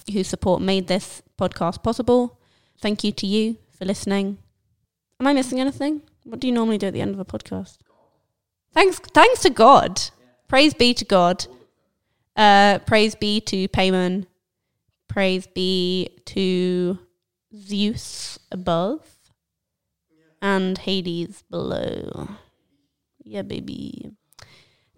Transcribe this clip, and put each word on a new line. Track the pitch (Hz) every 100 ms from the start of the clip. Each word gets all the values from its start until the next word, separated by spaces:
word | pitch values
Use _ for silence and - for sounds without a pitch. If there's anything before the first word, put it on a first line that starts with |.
| -
whose | 202 180
support | - 185 180
made | 190 190 185
this | 180 - - _ -
podcast | 185 - 170 -
possible. | 220 233 247 247 247 - _ _ _ _
Thank | 214 208
you | 208
to | - 190
you | 208 220 226 _ _
for |
listening. | 190 202 202 196 196 196 _ _ _ _ _ _ _ _
Am | 262
I |
missing | 277 254 254
anything? | 269 - 277 302 - _
What | - 226
do | 254
you |
normally | 233 226 208
do | 196
at |
the | -
end | 202
of | 196
a |
podcast? | 190 220 - 185 190 _ _ _ _ _ _ _ _ _ _
Thanks, | 311 381 339
thanks | - 302 453 494
to | 370
God. | 220 226 254 - 190 - - _ _ _
Praise | 269 302
be | - 240
to | 240
God. | 214 190 175 185 - - _ _ _ _ _ _ _
Uh, | - 208 202 202 190
praise | - 220 214
be | - 208 214
to | - 190 190
Paimon. | - 190 185 180 185 185 _ _ _ _ _ _ _ -
Praise | 202 190 185 -
be | - 185 185 180 185 - - -
to | 196 185 180 180 180 180 190 - _ _ _ _
Zeus | 214 196 208 208 131 - - - - _
above | 190 180 170 190 311 - _ _ _ _ _ _ _ _ _ _ _ _ _
and | 202 190 185 190
Hades | - 196 175 170 170 - _
below. | 170 - - 58 50 - - - 208 _ _ _ _ _ _ _ _
Yeah, | 208 202
baby. | 190 - - - - - - - _ - - - _ _ _